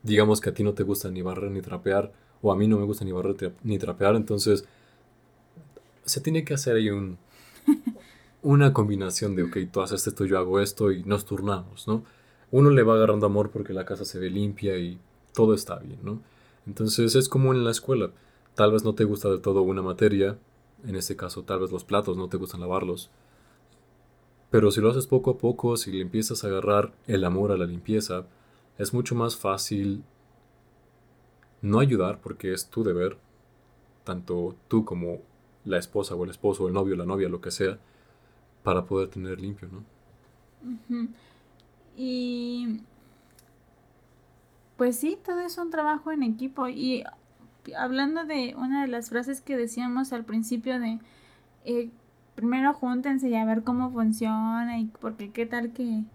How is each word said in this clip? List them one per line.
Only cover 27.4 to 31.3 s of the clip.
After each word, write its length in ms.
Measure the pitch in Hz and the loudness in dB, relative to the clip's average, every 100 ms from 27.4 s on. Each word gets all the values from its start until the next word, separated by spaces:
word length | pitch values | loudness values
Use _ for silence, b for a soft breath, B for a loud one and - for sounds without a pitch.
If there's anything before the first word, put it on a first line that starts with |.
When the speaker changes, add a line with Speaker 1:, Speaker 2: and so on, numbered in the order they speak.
| 101 | 0
Speaker 1:
a 60 | 95 | 0
la 80 | 87 | -2
limpieza, 600 | 87 - 110 107 90 90 b b b b - | -6 -2 -2 0 -8 -10 b b b b -8
es 160 | 101 | -2
mucho 200 | 123 120 | -2 0
más 220 | 120 117 - | 0 -2 -2
fácil 680 | 98 98 - 104 98 101 - _ _ _ _ _ _ _ _ _ _ _ _ | -2 -2 -2 -2 -2 -4 -8 _ _ _ _ _ _ _ _ _ _ _ _